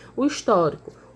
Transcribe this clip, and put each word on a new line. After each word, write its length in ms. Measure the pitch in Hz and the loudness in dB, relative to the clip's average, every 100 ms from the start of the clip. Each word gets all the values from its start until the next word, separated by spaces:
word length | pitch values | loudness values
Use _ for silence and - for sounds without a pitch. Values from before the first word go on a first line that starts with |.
| - - | -12 -4
o 80 | 285 | -4
histórico, 640 | - - 190 160 156 - - - | -2 0 2 2 -4 -12 -20 -20